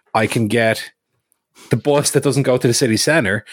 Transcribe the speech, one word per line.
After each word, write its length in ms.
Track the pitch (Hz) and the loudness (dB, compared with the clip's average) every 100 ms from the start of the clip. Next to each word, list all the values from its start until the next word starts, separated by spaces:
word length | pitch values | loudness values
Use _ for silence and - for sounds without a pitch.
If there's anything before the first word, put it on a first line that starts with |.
| _ | _
I 120 | 110 107 | -2 0
can 220 | 123 107 | 0 0
get 420 | 117 113 110 - - _ _ _ _ _ _ - | 0 0 -2 -6 -20 _ _ _ _ _ _ -4
the 60 | 117 | -2
bus 340 | 147 143 143 | 0 0 2
that 120 | 143 | 0
doesn't 180 | 139 131 | 0 0
go 120 | 131 127 | 0 0
to 80 | 127 | 0
the 80 | |
city 220 | 117 131 110 | 0 0 0
center, 480 | - 160 101 104 - | 0 0 0 -2 -6